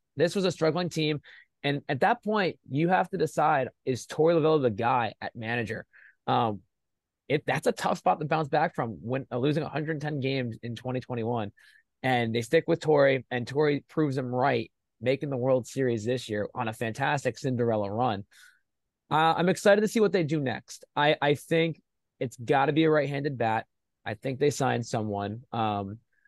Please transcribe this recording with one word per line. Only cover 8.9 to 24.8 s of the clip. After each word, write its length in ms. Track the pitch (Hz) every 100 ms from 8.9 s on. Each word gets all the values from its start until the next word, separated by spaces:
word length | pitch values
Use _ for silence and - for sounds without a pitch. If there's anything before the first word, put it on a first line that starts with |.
| 85
when, 240 | 101 131 -
uh, 60 | 127
losing 260 | 139 151
a 60 | 143
hundred 320 | 139 151 156
ten 180 | 151 151
games 360 | 131 135 123 113
in 140 | 120 113
twenty 240 | 127 127
twenty-one. 520 | - 120 113 120 101 - - _ _ _
And 320 | 131 123 117
they 60 | 113
stick 240 | 113 165 160
with 140 | 165
Torey, 440 | 156 156 139 135 -
and 140 | 123
Torey 420 | 120 135 151 143 -
proves 300 | - 151 135
them 180 | 127
right, 380 | 123 135 123 110 _ _ _
making 260 | 117 135 147
the 80 | 131
World 300 | 127 131 117
Series 400 | 135 127 117 107
this 200 | 127 113
year 180 | 104 101
on 140 | - 113
a 40 |
fantastic 640 | 113 117 110 143 147 131 113
Cinderella 520 | 139 123 117 110 101
run. 340 | 107 127 101 101 _ - _ _ _ _ _ _
Uh, 240 | 151 160 156
I'm 140 | 175
excited 320 | 185 208 208
to 60 | 214
see 120 | 233
what 120 | 202
they 120 | 185
do 160 | 151 156
next. 460 | 131 110 - - - -
I, 200 | 147 -
I 140 | 147
think 480 | 147 - 165 165 156 _ _ _ _
it's 160 | 127 -
gotta 360 | 117 139 143
be 100 | 147
a 80 | 160
right-handed 480 | 151 139 139 147 131
bat. 260 | 113 110 - _ _ _
I 100 | 104
think 260 | 107 139 131
they 100 | 147
signed 340 | - 127 120